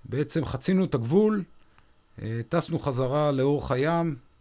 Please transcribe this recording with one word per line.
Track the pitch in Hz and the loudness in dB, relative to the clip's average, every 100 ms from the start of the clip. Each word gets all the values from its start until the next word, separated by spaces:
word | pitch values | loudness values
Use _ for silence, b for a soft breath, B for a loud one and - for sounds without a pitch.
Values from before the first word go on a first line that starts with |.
בעצם | - 127 147 165 | -8 -4 -2 -2
חצינו | 135 127 - 190 | -2 -2 0 2
את | 180 | 2
הגבול, | 123 117 185 214 214 - - b b b b _ - | 0 2 4 4 2 -4 -14 b b b b _ -10
אה, | 107 117 117 | -6 -6 -2
טסנו | 170 - 160 | -2 0 -2
חזרה | 143 123 131 147 147 | -2 -2 0 2 2
לאורך | 135 135 143 - | 2 2 0 0
הים, | 127 151 170 170 127 - - | 0 0 0 0 -4 -12 -16